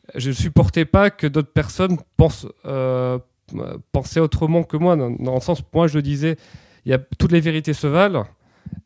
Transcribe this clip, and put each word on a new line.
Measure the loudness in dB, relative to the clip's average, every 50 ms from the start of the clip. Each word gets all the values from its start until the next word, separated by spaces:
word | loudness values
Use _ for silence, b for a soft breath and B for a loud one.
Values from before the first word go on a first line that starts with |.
| b -16 -10
je | -8 -6 -4
supportais | -4 -2 -2 2 4 4 4 4 2 0 0
pas | 2 4 4 4 2
que | 0 -2 -4
d'autres | -2 0 -2 -2 -2
personnes | -2 -4 -2 -2 -2 -2 -2 0 -2 -2 -6 _ _
pensent, | 4 4 4 2 -4 -14 -18 -18 _ -12
euh, | -8 -6 -4 -2 -2 -2 -2 -2 -2 -4 -6 -8 _ _ _ _ -12 -10 -10 -10 -10 -12 -14 -10 _
pensaient | -4 -4 -4 -2 0 0
autrement | 0 2 0 0 0 2 2 0
que | 0 -2 -2
moi, | 0 2 2 2
dans, | 2 0 -2
dans | -4 -4 -4 -2 -2
le | -2
sens, | -2 -2 -4 -4 -4 -2
moi, | 0 2 2
je | 2 2 0
disais, | -2 -2 -2 -2 -2 -2 -4 -4 B B B B B B B B B
il | 0
y | 0
a, | 0 -2 -4 -4 0
toutes | 2 2
les | 4 4
vérités | 2 2 0 -2 -2 -2
se | -4 -2 0
valent, | 0 2 4 4 2 2 -2 -4 -6 _ B B B B B B B B B B